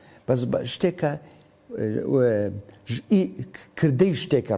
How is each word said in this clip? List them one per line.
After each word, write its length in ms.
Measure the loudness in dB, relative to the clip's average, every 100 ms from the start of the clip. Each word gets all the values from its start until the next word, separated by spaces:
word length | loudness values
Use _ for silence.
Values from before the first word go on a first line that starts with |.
| -20 -8 -2
بەس 140 | 0 0
بە 80 | -2 -4
شتێکە، 400 | -2 -2 0 -4 -4 -10 -20 _ _ -14 -6 -4 -2 0
ئێ، 360 | 2 2 2 -2 -6 -12 -16 -10
ژ-، 120 | -8 2
ئی، 80 | 2 2 -4 -14 -16 -18 0
کردەی 340 | 2 4 2 2
شتێکە 320 | 0 0 2